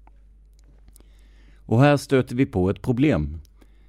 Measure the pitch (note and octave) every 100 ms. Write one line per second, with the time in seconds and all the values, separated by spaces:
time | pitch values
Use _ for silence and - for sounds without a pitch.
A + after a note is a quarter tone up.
0 | - - - - _ _ - - - -
1 | - - - - - - - A2+ C#3+ C#3+
2 | - C3+ B2 B2 C3+ F#2+ F#2 G2+ - A#2
3 | D3+ F#2 D2 D#2 - - - _